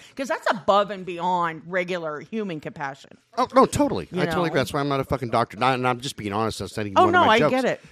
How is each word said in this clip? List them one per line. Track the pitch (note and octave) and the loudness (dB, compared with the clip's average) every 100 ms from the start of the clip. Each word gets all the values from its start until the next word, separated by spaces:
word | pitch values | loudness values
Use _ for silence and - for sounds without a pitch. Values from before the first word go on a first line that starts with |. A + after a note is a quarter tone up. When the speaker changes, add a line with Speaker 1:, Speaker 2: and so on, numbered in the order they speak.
| - | -16
Speaker 1:
'cause | - C4+ | -8 -6
that's | A4+ - | -2 -2
above | A#3 F3+ G3 G3+ | 0 2 2 2
and | G3 F#3 | -4 -8
beyond | E3+ F3 F3+ E3+ D#3+ E3 | -4 -2 0 -2 -4 -4
regular | F3+ F3+ F3+ D#3+ D3 | -4 -2 -4 -6 -8
human | D#3+ A3 G3+ D#3 | -8 -6 -6 -6
compassion. | D3+ E3 C#3 C#3+ - - _ - | -8 -8 -8 -10 -18 -20 _ -4
Speaker 2:
Oh, | B3 | 2
no, | B3+ | 4
totally. | B3+ - C#4+ A2 D#2 | 4 4 0 0 -4
Speaker 1:
You | F3+ | -2
Speaker 2:
I | F3 | -2
totally | D#3+ E3+ | 0 0
agree. | D3+ | 0
Speaker 1:
know? | |
Speaker 2:
That's | B2+ | 0
why | D3 | -2
I'm | C#3+ | 0
not | C#3 | -2
a | |
fucking | C3 C3+ A#2+ | -2 -4 0
doctor. | A#2 A#2 F#2+ | 0 0 0
Not, | B2 B2 | 0 2
and | B2+ | 0
I'm | A#2+ | -2
just | C3 - | -6 -6
being | G#2 | -2
honest. | G2+ A2 - | 0 -2 -4
That's | G2 - | -8 -6
not | |
even | G#2 G2 | 0 2
Speaker 1:
Oh, | |
Speaker 2:
one | F4+ | 4
Speaker 1:
no, | F4 | 4
Speaker 2:
of | D4 | 4
my | A3 | 4
Speaker 1:
I | |
Speaker 2:
jokes. | C4+ | 4
Speaker 1:
get | B3+ | 2
it. | A#3+ D3 - | 0 -2 -8